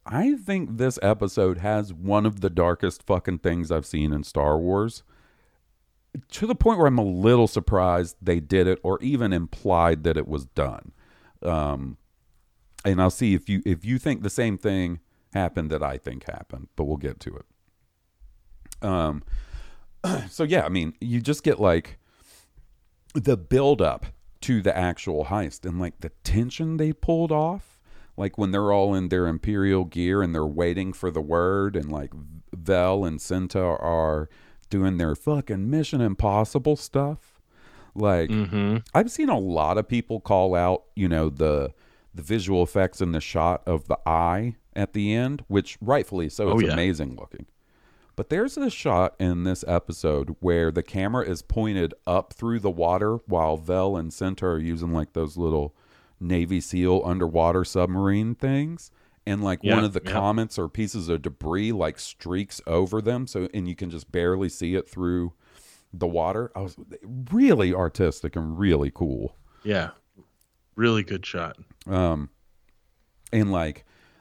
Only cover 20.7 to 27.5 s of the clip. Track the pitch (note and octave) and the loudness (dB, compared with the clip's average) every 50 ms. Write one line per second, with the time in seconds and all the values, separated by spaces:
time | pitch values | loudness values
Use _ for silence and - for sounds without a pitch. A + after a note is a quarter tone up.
20.7 | F2+ F#2 E2 D#2 D#2+ - - A#2+ A#2+ A#2+ A2+ B2 D3+ - - D#3 C#3+ - G#2 F#2+ | 0 0 -2 -2 -4 -6 -4 -2 -2 -2 0 0 -2 0 2 0 2 4 4 4
21.7 | E2+ E2+ - - - - _ _ _ _ _ _ - - _ _ _ - - - | 4 4 2 -2 -12 -20 _ _ _ _ _ _ -20 -20 _ _ _ -20 -20 -20
22.7 | - _ _ _ _ _ _ _ - D3+ G#2+ C#3 B2+ F#2+ E2+ - B2+ C3 C#3 C#3 | -20 _ _ _ _ _ _ _ -6 -4 2 2 2 2 2 0 2 4 6 4
23.7 | D3 G#2 F#2 D#2 A#1+ - - - - - - - - - - - B2+ A2 F#2 G2 | 4 4 4 0 0 -2 -6 -10 -12 -14 -20 -20 -20 -12 -2 0 0 2 2 2
24.7 | E2+ F2+ F2+ F2 F2 - - G2 E2 D2+ D2+ - G2 G#2+ F#2+ C#2+ - - - F2+ | 2 2 0 -2 -2 -4 -6 -4 -2 -2 -2 -2 -2 -2 -2 -4 -6 -8 -8 -6
25.7 | E2+ F2+ F#2 F2 - - - D#2+ - _ - - - G#2 A#2 B2 - - E3 D#3+ | -4 -4 -4 -4 -6 -8 -12 -12 -12 _ -4 0 2 2 2 0 -2 -6 -4 -4
26.7 | D#3+ D#3+ D#3 D#3 D3+ - - - E3 E3 E3 E3 D#3 D3+ D#3 D#3+ | -2 0 0 -2 -2 -2 0 0 2 2 2 0 0 0 0 0